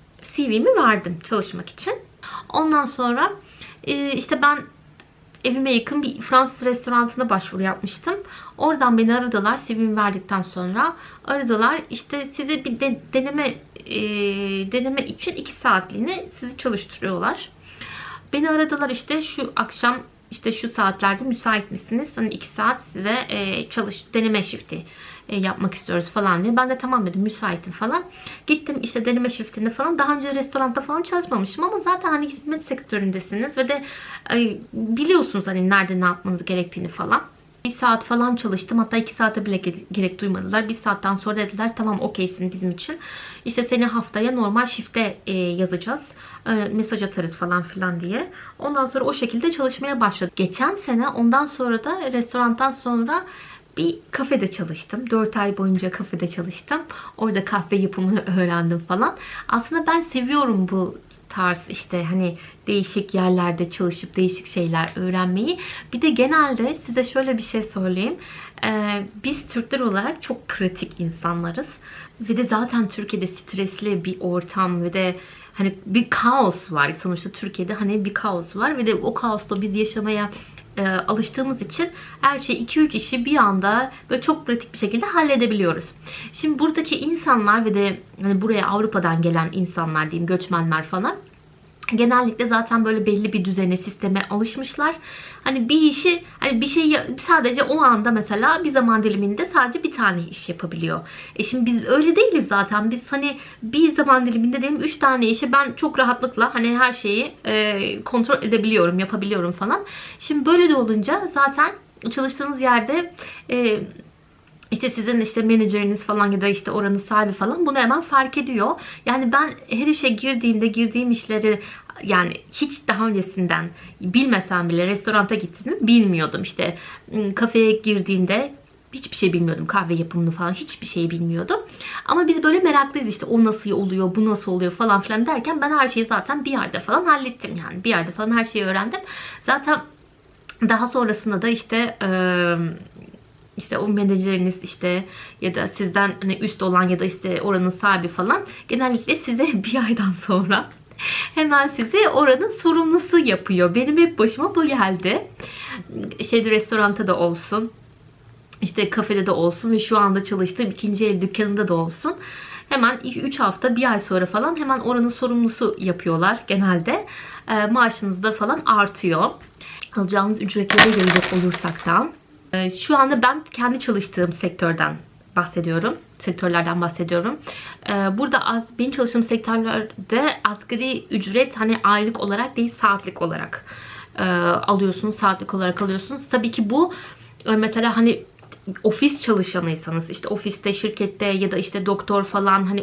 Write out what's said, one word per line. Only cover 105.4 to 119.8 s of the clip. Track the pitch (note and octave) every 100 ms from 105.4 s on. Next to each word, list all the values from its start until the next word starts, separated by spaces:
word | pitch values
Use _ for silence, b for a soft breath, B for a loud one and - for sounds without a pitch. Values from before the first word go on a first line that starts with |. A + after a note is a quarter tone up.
| B3+
ben | C#4 C4+ -
çok | D4+ C4+
rahatlıkla | B3 A#3+ B3+ A3 B3+ B3+
hani | A#3 A#3+
her | B3+
şeyi, | B3 G#3 G#3 D4 - A3
e, | G#3+ G#3+ G3+ G3 G3+
kontrol | - A#3+ A#3 C4+
edebiliyorum, | G#3+ A3 A3 G#3+ F3 F3+
yapabiliyorum | F#3+ G3+ G3 G3 F3
falan. | F3 G3+ G4 G4+ B B B
Şimdi | - D4 D4
böyle | F4 F4
de | C4+
olunca | A3 G#3+ G3+ F#4+ F#4
zaten | C#4 C4+ C#4 E4 - - - A#3
çalıştığınız | C4+ C4 - C#4+ C4
yerde, | B3+ A#3 A3 D#4 E4+ - B B B
e, | B3 A#3 G#3+ - - - _ _ _ _ - -
işte | - B3
sizin | A#3 G#3+ A#3
işte | A3 A#3
menajeriniz | A3 A3+ G#3 G#3 G3+ G3+
falan | - G#3 G3+
ya | G3
da | G3+
işte | G3 -
oranın | G#3 G3+ G3
sahibi | - G#3+ G#3
falan | F#3+ G3+ E4+ D#4+
bunu | C4+
hemen | A#3 D4+
fark | - C4+ C4 D4
ediyor. | C4+ A3+ A#3 F#4 B B A#3
Yani | B3+ B3
ben | C#4 D4+ - -
her | A3+